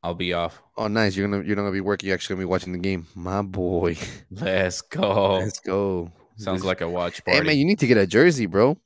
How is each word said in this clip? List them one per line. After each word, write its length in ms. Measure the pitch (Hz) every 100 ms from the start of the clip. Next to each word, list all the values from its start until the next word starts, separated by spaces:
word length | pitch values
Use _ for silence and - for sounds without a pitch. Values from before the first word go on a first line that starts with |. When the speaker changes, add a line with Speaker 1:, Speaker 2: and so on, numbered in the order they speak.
Speaker 1:
I'll 100 | 87 87
be 180 | 90
off. 280 | 87 85 - _ -
Speaker 2:
Oh, 100 | 110
nice. 280 | 107 107 95
You're 120 | 101
gonna, 160 | 101
you're 120 | 85 101
not 80 |
gonna 80 | 101
be 80 | 95
working. 260 | 95 101 95
You're 80 | 92
actually 200 | - 95
gonna 100 | 92
be 20 |
watching 240 | 92 92
the 60 | 90
game, 280 | 92 92 82 -
my 260 | 87 98
boy. 560 | 101 95 90 90 87 82 - -
<laughs> 160 | -
Speaker 1:
Let's 500 | 95 165 190 92 -
go. 560 | - 160 110 104 98 95
Speaker 2:
Let's 200 | 95 -
go. 520 | - 95 98 92 85 85 _ 107
Speaker 1:
Sounds 240 | 98 92
Speaker 2:
This 60 | 95
Speaker 1:
like 140 | 92
a 60 | 85
watch 320 | 87 87 - -
Speaker 2:
Hey, 80 |
Speaker 1:
party. 140 | 135 165
Speaker 2:
man, 100 | 151
you 80 | 151
need 140 | 202
to 80 | 123
get 100 | 117
a 100 | 95
jersey, 380 | 101 170 143 104
bro. 320 | 90 120 156